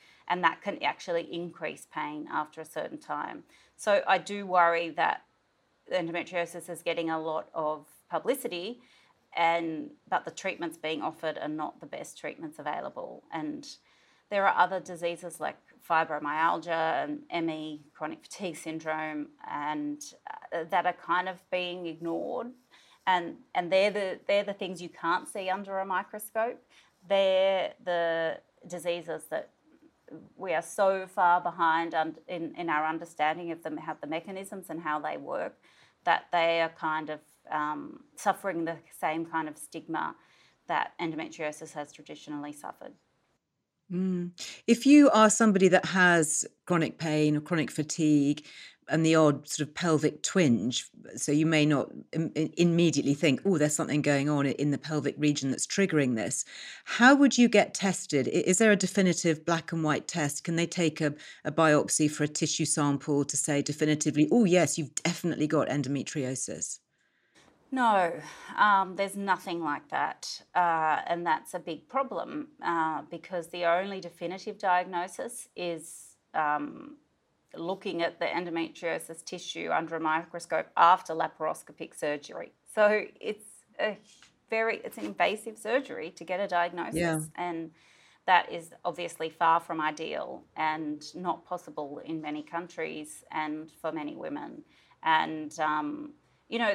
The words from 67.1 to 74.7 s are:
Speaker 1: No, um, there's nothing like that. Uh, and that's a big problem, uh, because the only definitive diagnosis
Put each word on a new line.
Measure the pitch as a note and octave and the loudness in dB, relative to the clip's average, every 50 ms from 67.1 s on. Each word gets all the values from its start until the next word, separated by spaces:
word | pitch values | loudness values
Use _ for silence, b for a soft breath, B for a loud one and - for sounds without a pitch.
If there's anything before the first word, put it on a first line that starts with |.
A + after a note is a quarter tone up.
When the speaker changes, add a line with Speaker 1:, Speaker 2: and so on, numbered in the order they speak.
| b b b b b b b b b b _ - C4+ C4 B3 | b b b b b b b b b b _ -6 -2 2 4
Speaker 1:
No, | A3+ G#3+ G3 F3+ E3 E3 - - B B B B B G3+ - G#3+ | 6 6 6 4 2 0 -4 -10 B B B B B 2 4 6
um, | G#3 G3+ F#3+ F#3+ F#3 F#3 F3+ | 6 6 6 4 2 -2 -4
there's | G3 F#3+ F#3+ | -4 -4 -4
nothing | G3+ G3 G3 F#3 E3+ - G3 F3 E3+ E3 D3+ C#3+ | -4 0 0 0 -2 -2 -6 -6 -4 -2 -2 -4
like | C3+ - - - C#3 | -4 -6 -4 -2 -2
that. | C#3+ D3+ - - - - - - - _ - | -2 -2 -4 -6 -10 -12 -12 -12 -10 _ 0
Uh, | F3 F3 E3+ E3 D#3+ D#3 D#3 D3+ - - - | 2 2 2 2 2 2 2 0 0 0 -2
and | F3 E3+ E3+ E3+ | -4 -2 0 0
that's | - - - - - | 0 0 -2 -6 -12
a | F3 D#3 F3+ | -10 -8 -8
big | D#3+ D3 - - | -10 -10 -10 -6
problem, | - C4+ C#4 A#3+ G#3+ E3+ - - D3 D3+ - - _ - - | -4 -4 -4 -2 -4 -6 -6 -6 -8 -10 -10 -12 _ -8 -4
uh, | E3+ E3+ E3 D#3+ D#3+ D#3+ C#3+ - - E3+ | -2 0 0 0 0 -2 -4 -6 -10 -12
because | E3 - - F#3+ F3 E3 E3+ | -14 -12 -8 -8 -8 -8 -6
the | - F3 F3 E3+ E3+ F3+ | -6 -2 2 2 4 2
only | G3 G3+ G3 F#3+ | 2 -2 -6 -8
definitive | E3+ F3 - - F3 E3+ F3+ F#3+ - G#3+ G3 - | -10 -12 -12 -10 -8 -8 -8 -8 -10 -10 -8 -2
diagnosis | - F#3+ | 2 2